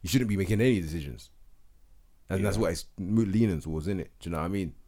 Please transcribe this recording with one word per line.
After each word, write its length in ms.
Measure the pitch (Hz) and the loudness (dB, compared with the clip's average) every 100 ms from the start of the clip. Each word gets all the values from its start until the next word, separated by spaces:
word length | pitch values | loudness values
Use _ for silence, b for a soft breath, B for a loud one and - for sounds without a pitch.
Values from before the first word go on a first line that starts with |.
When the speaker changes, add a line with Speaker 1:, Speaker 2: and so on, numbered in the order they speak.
Speaker 1:
you 60 | 87 | 2
shouldn't 200 | 120 117 | 2 2
be 80 | 98 | 0
making 240 | 95 107 | 2 4
any 200 | 127 107 | 4 2
decisions. 500 | 80 82 69 58 - - - - - - - - - - - | 0 -6 -8 -12 -18 -20 -20 -20 -20 -20 -20 -20 -20 -20 -6
And 160 | 95 | -2
that's 120 | 101 104 | 0 2
Speaker 2:
Yeah. 60 | |
Speaker 1:
what 100 | 95 | 0
it's 140 | 82 - - | -2 -8 -10
mo-, 240 | 92 113 | 0 2
leaning 380 | 104 104 110 82 | 2 4 2 2
towards, 260 | 80 78 80 | -2 -4 -2
isn't 140 | 95 | -4
it? 100 | - - | -6 -12
Do 100 | 85 | -6
you 40 | |
know 40 | 82 | -4
what 60 | 85 | -2
I 20 | |
mean? 260 | 98 85 - | -2 -4 -8